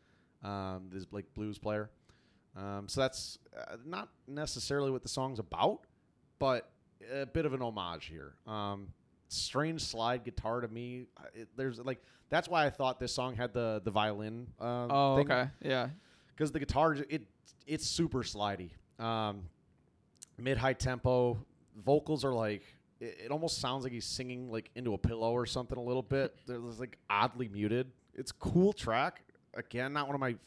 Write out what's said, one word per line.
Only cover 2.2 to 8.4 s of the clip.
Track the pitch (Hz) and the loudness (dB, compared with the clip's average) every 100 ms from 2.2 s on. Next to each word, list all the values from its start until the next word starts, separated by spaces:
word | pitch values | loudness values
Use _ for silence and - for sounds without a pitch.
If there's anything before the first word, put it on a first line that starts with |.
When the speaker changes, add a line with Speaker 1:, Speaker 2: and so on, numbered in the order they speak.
| _ _ _ 95 | _ _ _ -12
Speaker 1:
Um, | 98 101 101 | -8 -8 -4
so | 139 | 0
that's, | 131 - - - - | 0 0 -10 -12 -16
uh, | - - 113 | -12 -12 -12
not | 135 190 214 _ - | -10 -10 -10 _ -10
necessarily | 143 151 123 - 143 135 | -6 -4 -4 -2 0 2
what | 131 | 0
the | - | -2
song's | - 131 117 | -4 -2 -4
about, | 95 82 254 - - _ _ _ _ _ | -6 2 4 2 -8 _ _ _ _ _
but | 135 123 - _ _ _ 107 | 2 2 -2 _ _ _ -8
a | 139 135 | -6 -2
bit | 160 | 0
of | 151 | 0
an | 131 | 0
homage | 120 107 87 82 78 | -2 -2 -4 -6 -8
here. | 80 69 69 | -12 -14 -16